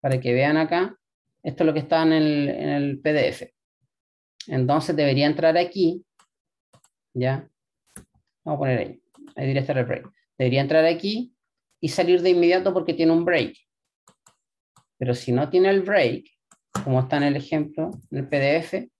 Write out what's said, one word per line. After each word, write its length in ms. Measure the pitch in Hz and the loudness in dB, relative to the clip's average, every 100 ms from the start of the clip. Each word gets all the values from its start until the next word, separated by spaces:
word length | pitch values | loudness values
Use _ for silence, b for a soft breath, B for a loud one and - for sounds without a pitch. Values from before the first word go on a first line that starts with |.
Para 180 | 143 131 | -2 -2
que 140 | 123 | 0
vean 240 | 123 143 151 | 2 2 2
acá, 400 | 320 339 381 - _ _ _ _ | 0 0 -2 -6 _ _ _ _
esto 200 | - 135 | -12 -2
es 40 | 160 | 0
lo 60 | |
que 80 | 151 | 0
está 200 | 139 165 | 0 2
en 120 | 160 | 4
el, 360 | 160 151 147 143 | 4 2 0 -2
en 200 | - 151 | -4 -4
el 300 | 143 143 139 | -2 -2 -2
P 140 | 156 | -2
D 140 | 151 85 | 0 0
F. 260 | - - _ _ _ _ _ _ _ _ _ - | -4 -16 _ _ _ _ _ _ _ _ _ -6
Entonces 480 | 135 127 147 151 156 | -2 0 0 0 0
debería 320 | 143 135 147 | 0 2 0
entrar 280 | 147 165 165 | 2 2 2
aquí, 460 | 175 196 170 185 _ _ _ _ _ _ _ _ _ _ _ | 0 0 0 0 _ _ _ _ _ _ _ _ _ _ _
¿ya? 340 | 127 127 135 - _ _ _ _ - _ _ _ _ | -4 -2 -2 -8 _ _ _ _ -20 _ _ _ _
Vamos 140 | - 147 | -8 -4
a 20 | |
poner 200 | 139 123 | -2 -2
ahí, 240 | - - _ _ - - | -4 -10 _ _ -18 -8
ahí 60 | |
debería 180 | 135 135 | -4 -2
estar 160 | 131 135 | -2 -2
el 80 | 120 | -2
break. 260 | - - _ _ _ | -6 -10 _ _ _
Debería 260 | 127 160 | 0 0
entrar 240 | 170 160 160 | 2 4 4
aquí 500 | 170 196 220 247 _ _ _ _ _ | 2 -4 -4 -8 _ _ _ _ _
y 100 | 156 | -6
salir 340 | - 175 180 | -2 2 4
de 80 | 180 | 4
inmediato 420 | 180 170 180 190 | 4 4 4 2
porque 220 | 185 165 160 | -2 -2 0
tiene 160 | 165 | 2
un 120 | 165 | 4
break. 320 | 170 165 110 - _ _ _ _ _ _ _ _ _ _ _ _ _ _ | 2 0 -2 -8 _ _ _ _ _ _ _ _ _ _ _ _ _ _
Pero 160 | 123 | -4
si 180 | 123 - | -4 -2
no 180 | 120 151 | -2 0
tiene 200 | - 196 | 2 4
el 120 | 196 | 2
break, 440 | 185 202 127 - - _ _ _ _ - | 2 2 2 -2 -10 _ _ _ _ -10
como 180 | - 131 | -2 0
está 160 | 127 147 | 0 0
en 60 | |
el 120 | 143 139 | 0 -2
ejemplo, 560 | - 156 147 - 156 - _ | -4 -4 -4 -6 -8 -8 _
en 80 | 135 | -10
el 100 | 131 | -4
P 120 | 143 | 0
D 180 | 139 156 | 2 0
F 340 | 165 190 247 | -2 -8 -10